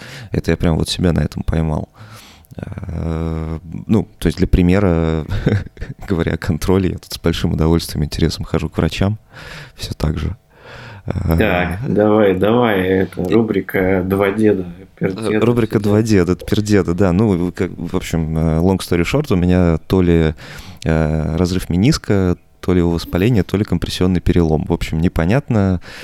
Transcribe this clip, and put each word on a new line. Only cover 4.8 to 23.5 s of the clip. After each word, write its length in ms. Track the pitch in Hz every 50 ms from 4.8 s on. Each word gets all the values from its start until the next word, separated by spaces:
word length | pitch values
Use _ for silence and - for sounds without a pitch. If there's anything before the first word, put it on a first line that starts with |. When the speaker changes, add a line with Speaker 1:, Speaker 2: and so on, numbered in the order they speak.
| 104 90 82 82 82 80 80 78 76 - - - - 139 110 95
Speaker 1:
<laughs> 480 | - - - - - - - - -
говоря 260 | - 87 82 85 82 82
о 40 |
контроле, 540 | - - - 80 76 - 95 92 98 92 85
я 60 | 85
тут 140 | 87 - -
с 80 | - -
большим 340 | - 85 82 - - 85 82
удовольствием 500 | 80 80 80 85 82 - - - 78 73
и 20 |
интересом 400 | 73 - - 80 80 - - 85
хожу 240 | - - 80 80 73
к 80 | -
врачам. 400 | - 82 82 - - 95 101 110 - _ _ - - - - - - - - -
Все 180 | - - - -
так 220 | - 80 78 80 80
же. 160 | 78 80 92 - _ _ _ - - - - - - - - - -
Э, 320 | - 87 85 - 85 82
Speaker 2:
Так, 420 | 85 110 101 90 90 90 85 87 98 127
давай, 480 | - 98 101 107 107 107 110 104 98 92
давай, 460 | 90 98 107 117 123 123 113 101 92
это 400 | 92 92 95 95 92 87 - -
Speaker 1:
И 120 | 90 90 101
Speaker 2:
рубрика 720 | 117 110 110 98 95 95 - - 98 92 92 95 92 90
«Два 260 | 95 98 98 101 98
деда, 340 | 98 110 110 104 101 92 90 87 85 90 98 - _
пердеда». 480 | - - 98 92 101 113 107 107 107 113
Speaker 1:
Рубрика 340 | 117 120 117 113 - - 110
«Два 220 | 104 104 104 107
деда, 340 | 117 113 107 92 87 90 90
пердеда», 580 | - - - 101 107 107 104 104 98 82 85 87
да. 180 | 87 101 90
Ну, 400 | 85 95 117 107 92 82 90 90
как, 200 | - - 95 87 -
в 200 | - 80 85 90
общем, 420 | 92 - - - 82 80 78 80
э, 200 | 80 80 80 78 80
long 180 | 87 95 95
story 260 | 90 - - 90 85 85
short, 300 | - - 139 151 - 104
у 20 |
меня 420 | 90 87 90 90 90 90 85 80 - -
то 140 | - 98 92
ли, 340 | 90 85 85 82 80 78 80 - - - - - - - - - -
э, 520 | 78 80 80 80 76 78 80 78 78 80
разрыв 340 | 82 90 87 90 92 - -
мениска, 680 | 87 90 104 147 160 - - - 107 98 92 90 85 - - _ _ -
то 140 | - - 90
ли 60 | 90
его 120 | 85 85
воспаление, 520 | 85 82 - - - 87 98 120 127 95 85
то 140 | -